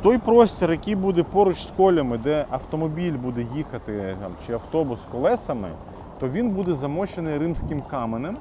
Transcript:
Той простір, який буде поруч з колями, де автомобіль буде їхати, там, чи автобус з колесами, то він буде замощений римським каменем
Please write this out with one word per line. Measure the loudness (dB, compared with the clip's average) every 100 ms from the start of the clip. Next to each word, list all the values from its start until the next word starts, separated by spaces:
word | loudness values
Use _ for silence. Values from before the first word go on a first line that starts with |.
Той | 6 4
простір, | 6 8 8 6 0
який | 2 0 0
буде | 2 2
поруч | 2 4 4 4
з | -4 4
колями, | 6 6 2 0
де | 0 0 0
автомобіль | -6 -4 -4 -2 -2 -2
буде | -2 -4 -4 -4 -6
їхати, | -6 -8 -6 -6 -4 -6
там, | -8 -10 -6
чи |
автобус | -6 -2 -2 0 -2
з | -6
колесами, | 0 2 0 -2 -6 -6 -10 -14 -16 -16 -6
то | -4
він | 0 0
буде | 0 0
замощений | -2 -2 -4 -4 -4 -4 -2
римським | -2 -2 -4 -6 -6
каменем | -6 -4 -4 -6 -8